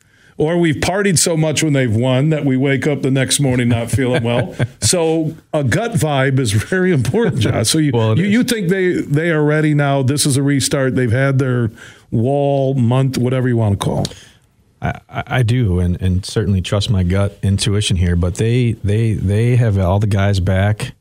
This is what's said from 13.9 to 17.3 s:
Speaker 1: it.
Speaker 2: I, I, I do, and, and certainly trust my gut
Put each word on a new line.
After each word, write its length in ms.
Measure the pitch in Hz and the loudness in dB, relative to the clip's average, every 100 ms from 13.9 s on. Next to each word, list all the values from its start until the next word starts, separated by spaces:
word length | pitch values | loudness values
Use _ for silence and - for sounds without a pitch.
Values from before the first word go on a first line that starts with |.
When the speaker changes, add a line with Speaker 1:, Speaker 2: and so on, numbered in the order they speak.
| - | -4
Speaker 1:
it. 120 | - - - _ _ _ _ - | -6 -8 -20 _ _ _ _ -8
Speaker 2:
I, 180 | - - _ | -8 -8 _
I, 140 | - - | -10 -4
I 160 | 131 | -2
do, 360 | 113 123 110 90 | 0 2 2 2
and, 200 | 87 87 | 0 0
and 240 | 95 90 - | 0 -2 -2
certainly 360 | - 95 98 | -4 0 0
trust 280 | 85 104 - | 0 -2 0
my 140 | 95 | 0
gut 360 | 87 98 101 | 0 0 -2